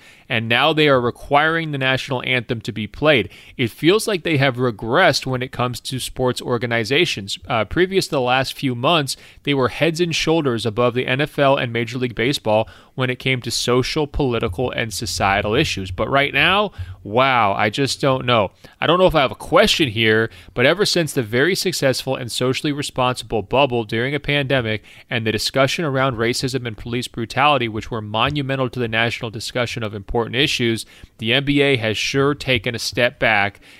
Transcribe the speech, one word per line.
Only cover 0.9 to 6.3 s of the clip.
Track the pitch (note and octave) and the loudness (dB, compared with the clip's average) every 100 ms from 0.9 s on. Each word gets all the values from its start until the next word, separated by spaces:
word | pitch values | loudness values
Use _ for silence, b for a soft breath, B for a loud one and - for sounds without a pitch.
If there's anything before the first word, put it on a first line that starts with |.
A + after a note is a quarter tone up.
| C3 | 4
requiring | A#2+ - - C#3+ D#3 E3 D#3+ | 2 -4 0 2 4 0 -4
the | C#3+ | -2
national | C3 C3 - B2 | 0 0 -2 -4
anthem | - B2+ A2+ A2 | -2 -2 -2 -6
to | - | -6
be | G#2+ G#2 | -6 -8
played. | - D3+ C3+ G2 B B - | 0 2 4 0 B B -4
It | A#2+ | -4
feels | - D3+ G#3+ A3 | 0 2 2 0
like | G3 | -4
they | E3+ D3 | 0 2
have | C#3 B2 | 2 2
regressed | B2+ G2+ A2+ C#3+ F3+ C3+ C3+ | -2 -2 0 4 4 4 -2
when | B2+ | -4
it | B2+ | -4
comes | - B2 A#2 | -4 -4 -4
to | - C3 | -8 -8
sports | - - B2+ | -6 -2 -2